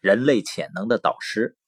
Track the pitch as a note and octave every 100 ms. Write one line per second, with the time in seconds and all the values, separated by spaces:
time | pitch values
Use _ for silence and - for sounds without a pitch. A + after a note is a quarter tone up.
0 | G2 G#2+ C3+ B2 F2 - - - G#2+ A#2+
1 | - - - - - _